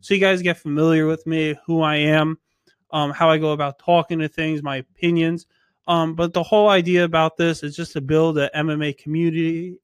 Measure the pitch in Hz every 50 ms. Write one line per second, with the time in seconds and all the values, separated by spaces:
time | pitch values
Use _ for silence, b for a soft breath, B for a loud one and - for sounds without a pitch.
0 | - - 202 190 196 190 190 180 180 175 165 - - 151 143 151 160 165 160 160
1 | 156 156 160 160 - 160 160 160 156 151 147 - _ - 165 165 160 151 151 147
2 | 151 151 156 156 151 160 160 - _ _ _ _ _ _ _ _ _ _ 156 151
3 | 147 143 143 - 170 160 160 156 156 151 151 151 147 139 131 _ _ 175 175 170
4 | 160 - 170 160 156 151 - 170 160 156 156 147 147 143 135 131 131 _ _ _
5 | 175 170 170 165 165 165 170 170 - _ _ _ _ _ _ _ _ 175 170 165
6 | 160 160 165 165 170 170 - 175 165 - 220 208 208 208 196 185 170 180 180 175
7 | 175 165 165 160 160 160 160 - 170 165 156 - 151 147 143 - 165 - - 156
8 | 135 131 156 156 165 165 156 147 143 - - 151 156 160 151 151 151 147 139 -
9 | - 147 156 165 170 165 160 165 165 165 165 165 180 185 175 -